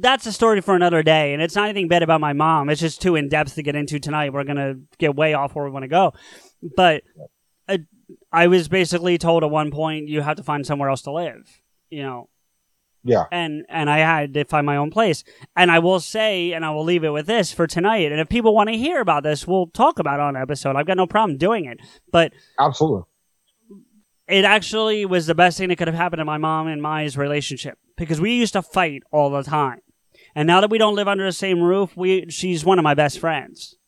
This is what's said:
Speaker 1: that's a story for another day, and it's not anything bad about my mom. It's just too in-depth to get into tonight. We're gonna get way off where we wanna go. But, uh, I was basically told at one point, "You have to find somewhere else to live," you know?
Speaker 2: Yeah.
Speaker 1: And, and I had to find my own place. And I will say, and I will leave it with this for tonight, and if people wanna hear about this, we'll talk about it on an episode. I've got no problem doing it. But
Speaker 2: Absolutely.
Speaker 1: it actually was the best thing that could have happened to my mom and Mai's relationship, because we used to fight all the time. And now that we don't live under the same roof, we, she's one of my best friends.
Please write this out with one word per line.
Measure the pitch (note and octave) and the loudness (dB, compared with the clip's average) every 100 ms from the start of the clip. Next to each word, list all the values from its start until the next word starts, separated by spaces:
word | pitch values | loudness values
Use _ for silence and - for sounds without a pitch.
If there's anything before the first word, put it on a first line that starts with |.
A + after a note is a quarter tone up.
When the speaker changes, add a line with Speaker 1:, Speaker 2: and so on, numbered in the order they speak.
Speaker 1:
that's | B3 C4+ A3+ | 0 0 -4
a | |
story | G3 A3+ G3+ | 2 2 2
for | G3 | 2
another | F3+ F3 E3 | 2 4 4
day, | D#3 D#3 C#3+ | 4 2 2
and | D3 | -2
it's | D#3+ | -2
not | F3 F3+ | -2 -2
anything | G3 E3+ | -2 0
bad | F3 | 2
about | D#3+ D#3+ | 4 2
my | D3+ | 2
mom. | C#3+ D#3+ D#3 C#3+ | 0 2 2 0
It's | D3+ | -2
just | E3 - | -2 -2
too | F3+ D#3+ | 0 0
in-depth | C#3 D3+ D3 D#3+ | 0 -2 -2 -4
to | |
get | D3 D3 | -6 -4
into | C#3+ D3 | -4 -6
tonight. | D3 D3+ C#3+ | -4 -4 -4
We're | C#3 | -4
gonna | C#3 C#3+ C#3 C3 - - | -4 -4 -4 -6 -14 -2
get | D3+ C#3+ | 0 2
way | D#3 | 2
off | D3 C#3 | 2 -2
where | D3+ | -6
we | C#3+ | -8
wanna | C3+ C3 | -8 0
go. | E3+ F3 - - - _ _ E3+ - | 2 2 0 -20 -20 _ _ -6 2
But, | F3+ D3+ _ D#3+ D3+ _ _ _ - | 4 2 _ -20 -20 _ _ _ -6
uh, | F#3+ D#3 _ _ - - | -6 -6 _ _ -20 -2
I | E3 F3 | 4 6
was | F3+ D3+ | 4 2
basically | F#3 E3+ F3 F3+ E3+ | 0 0 -2 0 0
told | E3 E3 | 2 2
at | D#3 | 2
one | D3+ D3+ | -2 -2
point, | D3 D#3 D#3 D3+ | -4 -6 -6 -6
"You | D3+ | -4
have | D3 D#3 | -4 -6
to | |
find | C#3+ D3 | -4 -4
somewhere | C3+ C#3+ C#3 | -4 -2 -2
else | C3+ | -4
to | C#3+ | -6
live," | D#3 E3 A#2 _ _ _ _ _ | -6 -6 -10 _ _ _ _ _
you | D3+ | -10
know? | C3+ B2 - _ _ _ _ _ _ _ | -10 -10 -16 _ _ _ _ _ _ _
Speaker 2:
Yeah. | B2 G#2+ D#2 | 0 0 0
Speaker 1:
And, | F3 E3 D3+ - | -6 -6 -8 -8
and | E3 D3 | -4 0
I | D#3 | 2
had | D#3+ D#3+ C#3+ | 2 0 -2
to | D3 | -4
find | C#3 D3+ | -2 0
my | C#3+ C#3+ | 0 -2
own | D3 | -2
place. | G#3 G#3+ C#3+ - - - F3 | 0 0 0 -8 -20 -6 4
And | F3+ | 6
I | E3 | 6
will | F3 F#3 | 4 0
say, | - A3 A3 F#3 F3 | -2 -2 0 0 -4
and | E3 | -4
I | D#3+ | -4
will | D3+ | -4
leave | E3 F3 | 0 0
it | D#3 | 0
with | D3 D3+ | -4 -2
this | A3+ F3 | 0 -2
for | - D#3+ | -2 -2
tonight, | E3+ G3+ A3 D3+ | 0 0 0 0
and | D3+ | -2
if | D#3 | -2
people | A#3+ A3 | 2 4
wanna | G#3 G#3 A3 | 4 2 0
hear | D4 C#4+ | -2 0
about | F#3+ D3 | 0 0
this, | D3+ D3 E3+ | 0 -4 -2
we'll | F#3 E3+ | -2 -2
talk | - C#4+ - | 2 2 2
about | D3+ C#3+ | -4 -2
it | |
on | D3 C3 | -2 -4
an | |
episode. | C3 C#3+ C#3 C3+ | -6 -4 -2 -2
I've | D3+ | 0
got | F#3 | 0
no | F3 | 2
problem | G#3 G#3 C3+ | 2 0 0
doing | F#3 A3+ C3+ | 0 0 -4
it. | A#2 - - - | -14 -20 -20 0
But | E3+ D#3+ _ _ - | 2 2 _ _ -2
Speaker 2:
Absolutely. | D3 - D#3 G2+ - _ _ _ _ _ _ G3 _ _ _ _ - | 0 2 -2 -2 -6 _ _ _ _ _ _ -20 _ _ _ _ 0
Speaker 1:
it | G3 | 2
actually | G3 G#3+ - G#3+ A3 G#3+ | 4 2 0 -4 -2 -2
was | G3 F3+ D#3+ | 0 -2 0
the | |
best | D#3+ F3+ E3+ | 4 2 2
thing | F#3 | -4
that | F3 | -2
could | E3 | -4
have | E3 | -2
happened | F3 E3 | -4 -4
to | |
my | D3+ D3+ | -6 -4
mom | D#3 D#3+ D#3+ | -2 -2 -4
and | D3 | -6
Mai's | D3+ D#3 D3+ C3 | -4 -4 -4 -4
relationship, | C#3+ D3 - C3 C#3 - _ - | -4 -4 -6 -10 -12 -16 _ -12
because | E3 D3+ | -6 -2
we | G#3 | 0
used | A#3+ A3+ | 0 0
to | G3 | -2
fight | - F#3+ E3 C#3 - | -2 -2 -2 -4 -2
all | D3+ C#3+ | 0 2
the | C#3 | -2
time. | C#3 D3+ C3+ A#2+ _ _ _ _ _ | -2 -2 -2 -4 _ _ _ _ _
And | D3+ D#3+ | -2 4
now | F#3 | 4
that | G#3 | 4
we | A3 | 4
don't | G#3+ | 2
live | G#3 G3+ | 2 0
under | G3 | 0
the | F#3+ | -2
same | - F#3+ F3 | -4 -2 2
roof, | F3 F#3+ F#3 F3 | 2 2 -2 -2
we, | F#3 F#3+ E3 | 0 0 -2
she's | - F#3 E3 | -6 -4 0
one | E3 F3+ | 2 4
of | |
my | D3+ | 4
best | C#3+ D3 - | 2 0 -2
friends. | E3 D3 - - - _ | -4 -4 -8 -20 -20 _